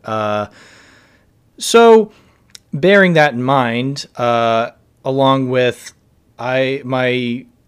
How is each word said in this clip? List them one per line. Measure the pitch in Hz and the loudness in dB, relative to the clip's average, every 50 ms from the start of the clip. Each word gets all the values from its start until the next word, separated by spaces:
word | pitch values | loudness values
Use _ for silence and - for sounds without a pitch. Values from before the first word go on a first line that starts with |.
| - | -12
Uh, | - 110 110 107 107 104 104 104 101 - - - - - - - _ _ _ _ _ _ _ _ _ _ _ _ _ _ - | -8 -6 -4 -4 -4 -4 -4 -6 -8 -12 -20 -20 -20 -20 -20 -20 _ _ _ _ _ _ _ _ _ _ _ _ _ _ -12
so, | 226 - - 233 233 233 226 226 214 214 _ _ _ _ _ _ _ _ - - _ _ - | -4 0 4 4 6 6 6 6 4 0 _ _ _ _ _ _ _ _ -20 -20 _ _ -8
bearing | 147 135 180 202 202 190 180 170 | -2 0 2 4 4 4 4 4
that | 156 151 147 123 | 2 2 2 0
in | 120 123 | -2 -2
mind, | 131 139 139 127 120 117 120 123 135 139 139 - - _ | 0 0 0 0 -2 -2 -4 -6 -6 -8 -10 -12 -14 _
uh, | - 123 120 117 117 117 113 113 113 117 120 - _ _ _ _ _ - | -4 -2 0 0 0 0 0 0 0 -2 -4 -8 _ _ _ _ _ -8
along | 135 135 135 135 135 135 135 131 127 | -6 -2 0 2 2 2 0 -2 -2
with | 127 127 127 123 117 - - - - _ _ _ _ _ _ _ _ - | -2 0 0 0 -2 -6 -10 -20 -20 _ _ _ _ _ _ _ _ -10
I, | 117 123 127 131 135 131 135 143 135 | -6 -4 -2 -2 -2 -2 -4 -6 -6
my | 123 131 127 127 127 123 127 123 120 120 127 135 - _ _ _ | -6 -4 -2 -2 -2 -2 -2 -4 -4 -6 -8 -10 -16 _ _ _